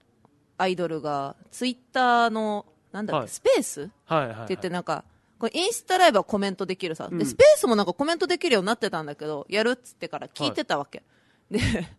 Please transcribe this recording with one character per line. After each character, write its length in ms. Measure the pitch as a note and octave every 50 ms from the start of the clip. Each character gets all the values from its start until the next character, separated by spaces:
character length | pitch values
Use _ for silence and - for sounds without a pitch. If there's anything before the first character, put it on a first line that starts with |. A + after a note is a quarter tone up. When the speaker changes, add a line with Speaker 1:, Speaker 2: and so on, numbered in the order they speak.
| _ _ _ _ _ _ _ _ _ _ _
Speaker 1:
ア 100 | - F3+ F#3+
イ 80 | F#3
ド 120 | F3 F3 D#3+
ル 120 | D#3+ D#3
が、 360 | A#2+ D3+ D3 C#3+ C#3 C#3 - _ - _
Twitter 800 | - - A#3+ B3+ B3 - _ _ - C4+ B3+ B3 A#3+ A#3+ A#3 A#3
の、 360 | A3 A3 A3 G#3+ G#3 G#3 - _ _ _ _ _ -
な 100 | F#3+ A3
ん 40 |
だ 60 | G#3 -
っ 40 |
け、 40 | D3
Speaker 2:
は 40 | A#2+
い。 20 | -
Speaker 1:
ス 120 | - -
ペ 100 | - B4 C5+ G4+
ー 40 | B3+
ス？ 280 | - - D3+ C#3+ G3+ - _ _
Speaker 2:
は 100 | - E3
い 40 | D#3
は 40 | C#3
い 20 | A#2+
は 60 | A2
い。 20 |
Speaker 1:
っ 20 | G#2+
て 40 | A#2 G#2+
言 80 | F#3
っ 40 | F#3
て、 100 | - F3+
な 100 | E3+ F3+
ん 20 | F3
か、 200 | - D#3 - - _ _ _ _ _ _
こ 120 | - A3+ A3+
れ 80 | -
イ 100 | C#4 F4+
ン 60 | G#4 A#4
ス 120 | - -
タ 140 | - F#4 F#4
ラ 80 | F#4
イ 60 | E4 A#3+
ブ 60 | G3
は 60 | F3
コ 140 | - - G3+
メ 100 | G3 G3
ン 80 | F#3+
ト 80 | - G3
で 120 | F3+ F#3+
き 120 | - F#3+ F3
る 60 | D#3+
さ。 140 | - - -
で、 80 | F3+
Speaker 2:
う 20 | E3+
ん。 80 | D#3+
Speaker 1:
ス 80 | C3+ A#2+
ペ 80 | - B4 D5+ D5+
ー 20 | C#5
ス 80 | -
も 80 | D#4 A3+
な 80 | G#3 G3
ん 40 |
か 60 | F3 F3
コ 120 | - C#4+
メ 100 | D4+ E4+
ン 40 | D#4+
ト 100 | G4 -
で 100 | F4+ -
き 100 | - E4+
る 60 | B3
よ 60 | G3+
う 20 | F3
に 40 | G3
な 60 | A#3
っ 40 | -
て 100 | - G3
た 140 | G3 E3 D#3
ん 40 |
だ 100 | D3 D3
け 100 | - D3+
ど、 200 | D3+ D3+ C#3+ - -
や 160 | - G#3 A3
る 60 | A#3+
っ 60 | B3+ B3 -
つ 100 | - -
っ 20 |
て 120 | - - D#3+
か 120 | - D3
ら 80 | - D#3+
聞 200 | - - D3 C#3
い 40 | -
て 120 | - -
た 140 | - E3 D3
わ 80 | C#3+
け。 160 | - - - - _ _ _ _ _ _ _ _ -
Speaker 2:
は 80 | G3 G#3+
い。 20 |
Speaker 1:
で、 280 | - G#2+ A#3 - E3+ - -